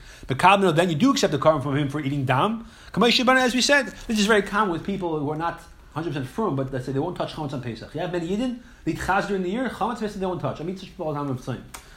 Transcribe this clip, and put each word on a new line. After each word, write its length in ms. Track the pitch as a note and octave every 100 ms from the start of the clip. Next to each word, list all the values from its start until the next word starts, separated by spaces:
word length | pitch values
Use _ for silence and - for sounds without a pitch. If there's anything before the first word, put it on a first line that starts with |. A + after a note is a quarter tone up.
| - - -
But 100 | C3
Kabbalah, 340 | F3+ G3+ F#3+
then 160 | D#3 F#3
you 60 |
do 160 | D3 C4
accept 220 | - G3
the 60 | C#3+
carbon 220 | D#3 D#3
from 160 | C#3+ C#3
him 140 | C#3
for 100 | D3
eating 240 | C3+ C#3+
Dam. 400 | B2+ C3 G3 A3+ - - -
Kamei 180 | F3 A#3+
Shibana, 300 | B3 B3 C4
as 140 | B3+
we 60 | B3+
said, 320 | A3+ C#4+ G#3+ - -
this 120 | G#3+
is 80 | G3
very 160 | G#3+
common 300 | G3 G3+ G#3
with 120 | D#3+
people 340 | F3+ G3 F3 D#3
who 100 | C#3+
are 80 | D#3
not 240 | E3+ E3 - - -
hundred 180 | D3 E3+
percent 180 | C#3+ B2+
firm, 260 | - G#3+
but 180 | C3+ C3
let's 140 | C3 C#3
say 60 |
they 80 | C3+
won't 160 | E3+ F3
touch 180 | -
Chametz 180 | - D3
on 80 | C#3
Pesach. 320 | B2 A2 G2+
You 60 | D3+
have 120 | F3
many 160 | F3 E3
Yidden, 320 | G#3 B3+ A#3+ - -
they 80 | D#3+
eat 60 | -
Chaz 280 | - G3 F#3+
during 160 | G3
the 80 | F3+
year, 180 | A3+ B3+
Chametz 300 | - G#3 A#3+
Pesach 220 | G#3+ G#3
they 60 | F#3
won't 140 | E3+
touch. 200 | C3+ -
I 40 |
meet 140 | D#3+ F#3+
such 120 | -
people 180 | - D#3
all 40 |
the 60 | D3
time, 100 | C#3+
I'm 100 | B2
saying. 260 | - A2+ - - -